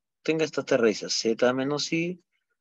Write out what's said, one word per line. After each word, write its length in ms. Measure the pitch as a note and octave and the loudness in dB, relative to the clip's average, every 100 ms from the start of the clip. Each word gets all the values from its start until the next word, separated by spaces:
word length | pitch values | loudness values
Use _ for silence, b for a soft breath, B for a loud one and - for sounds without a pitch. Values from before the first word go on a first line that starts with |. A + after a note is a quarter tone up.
| _ _ | _ _
tenga 200 | - D#3+ | -2 0
estas 220 | D#3 - - | -2 -2 0
tres 160 | - | 4
raíces, 320 | A2+ G2 F#2 | 4 2 -2
z 400 | - A2 A2+ B2 | -2 0 2 2
menos 400 | B2+ C3+ D3 - | 2 -2 -4 -2
i, 280 | E3 E3+ F3+ _ _ _ _ | -2 -4 -6 _ _ _ _